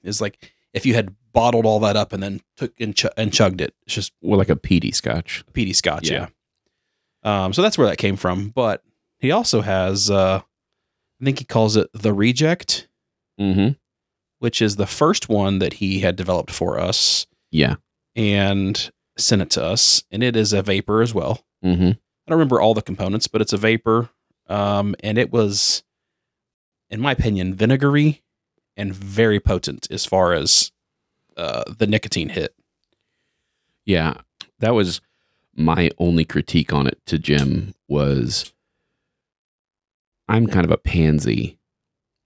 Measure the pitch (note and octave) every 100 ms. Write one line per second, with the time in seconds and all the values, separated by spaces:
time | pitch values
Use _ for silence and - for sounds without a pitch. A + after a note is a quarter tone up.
0 | F2+ G#2+ G#2 - - _ _ - C3+ A#2
1 | G2 - _ - A#2 A#2 A2 G#2+ G#2+ G#2
2 | G2+ G2 G2 G2 _ - B2 - G#2+ G2
3 | - - G#2+ - G2+ F#2 - _ - -
4 | G2 _ E2+ G#2 F#2 D2+ - F2+ - -
5 | - E2+ - - - - G2 F2+ E2+ D2+
6 | D#2 D2 - _ _ _ _ _ _ _
7 | _ _ G#2+ G2+ F#2+ G2+ G#3+ F#3+ A2+ D2+
8 | G2 G2 F#2 F#2 G#2 C3 A#2 G2 _ _
9 | _ - C3 F#3+ A#3 A2+ G2 F#2+ F#2 G2
10 | G2 G2 F#2+ F#2+ - _ _ _ _ _
11 | _ - C3 C3+ C3 A#2+ A2 G#2+ - G#2+
12 | G#2+ G2+ A2 B2 D#3 F3 - - - _
13 | _ _ _ - G2 F#2+ G#2 C#3 _ _
14 | _ _ _ - A#2+ - A2 G2+ G2 -
15 | D3+ - - G#2+ G2 G2 F2+ - G2 F#2+
16 | F#2+ F2+ F#2 F2+ D#2+ - F2 - F2 -
17 | - - - _ - D#2+ C#2 - _ _
18 | _ A2+ G#2+ G2+ G2 G2 G2 G#2+ - _
19 | _ - - G#2 F#2 - D#2+ G#2+ - -
20 | - G#2 B2 A2+ G#2 G2+ G2 F#2+ - G#2+
21 | A#2 A2 C#2+ B2 _ _ F#2 F2 F2+ A2+
22 | _ _ - D#3+ D3 B2 G#2+ G#2+ - G2
23 | F#2+ G#2+ - A2 G#2+ G2+ A2+ A2+ A2+ A2+
24 | A#2 _ _ _ - G2+ G2+ G2+ G2+ -
25 | G#2 A2 A#2+ A#2 G#2 G2+ - - _ _
26 | _ _ _ _ _ _ _ _ - G#2+
27 | C#3 B2+ A#2 G2 F#2 F#2 A2 C3+ C#3+ D3
28 | D3+ D3 _ _ _ _ _ - G#2 G2
29 | G2 G2 A2+ G#2 - F#2 - C#2 - -
30 | - F#2+ F2+ E2+ C#2+ - - _ _ _
31 | _ _ _ - E2 A#1 - G#2+ G#2+ G#2+
32 | - - D2+ F2 - _ _ _ _ _
33 | _ _ _ _ _ _ _ _ - F2+
34 | D#2+ - - - - - A2 A#2+ F#2 D#2+
35 | _ _ _ _ _ - D#2+ D#2+ F2 -
36 | F2 E2 D#2+ - - F2 - D2 C2+ -
37 | - D#2+ - D2 C#2 C#2+ G2 - - C#2+
38 | C#2 C#2 A#1+ - - _ _ _ _ _
39 | _ _ _ _ _ _ _ _ _ _
40 | _ _ - A2 A2 G2 E2 D#2+ - E2+
41 | D#2 D2+ C2 A1 A#1 - _ _ _ _
42 | _ _